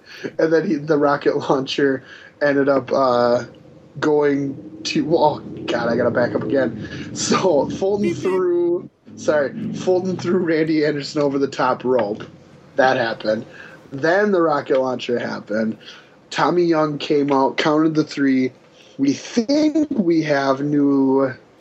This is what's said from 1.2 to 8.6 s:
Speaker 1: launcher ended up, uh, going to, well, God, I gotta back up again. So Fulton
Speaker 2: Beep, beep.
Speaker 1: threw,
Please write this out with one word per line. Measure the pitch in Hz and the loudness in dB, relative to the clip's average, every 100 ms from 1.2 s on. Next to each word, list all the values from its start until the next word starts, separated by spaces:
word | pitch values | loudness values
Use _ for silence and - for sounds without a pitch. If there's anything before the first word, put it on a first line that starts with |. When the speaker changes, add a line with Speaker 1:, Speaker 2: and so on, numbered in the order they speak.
| 147 139 | 0 0
Speaker 1:
launcher | 135 139 135 - 139 131 - - - - | 0 0 0 0 0 0 -8 -20 -20 -2
ended | 143 139 139 | 0 2 2
up, | 135 123 | 2 0
uh, | 135 131 120 120 120 117 - - - - 147 | 0 2 2 2 0 -2 -14 -20 -20 -20 -4
going | 147 147 147 143 139 135 - - | 0 2 2 0 -2 -8 -14 -12
to, | - 160 139 | -4 -2 0
well, | 165 147 - - - - | 2 2 0 -8 -10 -4
God, | 117 117 | -2 -2
I | 117 | 0
gotta | 120 | 0
back | 127 120 - | 0 0 -2
up | |
again. | 117 135 123 107 104 - - - | -2 0 -2 -4 -10 -12 -10 -6
So | - - 185 143 104 | 0 2 2 2 0
Fulton | - 190 202 | -2 -2 0
Speaker 2:
Beep, | 208 156 | -2 -2
beep. | |
Speaker 1:
threw, | 185 185 185 175 | -2 0 0 0